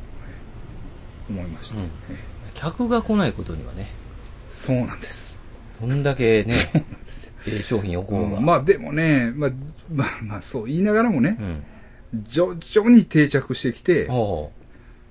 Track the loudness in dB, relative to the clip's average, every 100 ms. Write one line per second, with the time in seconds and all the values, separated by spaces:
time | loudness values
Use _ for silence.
0 | -14 -12 -12 -14 -14 -14 -14 -12 -12 -14
1 | -16 -14 -8 -8 -6 -10 -8 -8 -8 -10
2 | -12 -12 -12 -14 -14 -8 -8 -2 0 0
3 | 2 2 2 0 -6 -8 -8 -10 -10 -12
4 | -16 -16 -16 -18 -14 -8 -2 0 0 -6
5 | -10 -10 -10 -12 -16 -16 -18 -8 -2 0
6 | 0 4 6 6 6 2 4 2 0 -6
7 | -14 -14 -14 -12 -6 -6 -2 -2 0 -2
8 | -2 0 0 2 4 4 4 2 2 0
9 | 4 4 2 0 -2 -2 -8 -14 -6 -2
10 | -2 -4 -8 -8 -6 -6 -4 0 4 4
11 | 4 4 2 2 -4 -6 -10 -16 -20 -20
12 | -10 -8 -4 0 2 0 0 4 10 10
13 | 10 6 6 4 0 -2 -2 0 2 2
14 | 2 0 0 -2 -6 -12 -20 -20 -20 -20
15 | -20